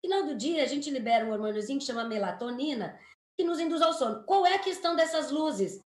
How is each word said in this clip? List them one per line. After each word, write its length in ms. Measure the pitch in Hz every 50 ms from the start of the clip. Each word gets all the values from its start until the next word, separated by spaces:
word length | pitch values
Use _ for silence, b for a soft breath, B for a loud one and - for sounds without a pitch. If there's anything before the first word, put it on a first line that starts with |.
| -
Final 220 | 349 381 392 339
do 100 | 285 294
dia, 260 | 214 220 302 339 311
a 40 | 277
gente 240 | 240 277 285 285 302
libera 340 | 277 254 214 233 226 226 220
um 80 | 226
hormôniozinho 460 | 214 208 214 214 208 214 208 214 277 277
que 80 | -
chama 180 | - 240 233 233
melatonina, 920 | 233 220 214 196 185 - - 240 240 240 247 277 311 277 226 190 160 B B B B B B _ _ _ -
que 60 | 359
nos 140 | 339 339 302
induz 220 | 339 320 330 311
ao 120 | 330 330
sono. 300 | 330 - 262 226 214 214 -
Qual 200 | - 381 392 370
é 100 | 359 370
a 40 | 392
questão 360 | 381 381 359 - - 339 339
dessas 360 | 330 320 320 320 320 285 262
luzes? 500 | 277 311 311 311 262 196 196 170 - - _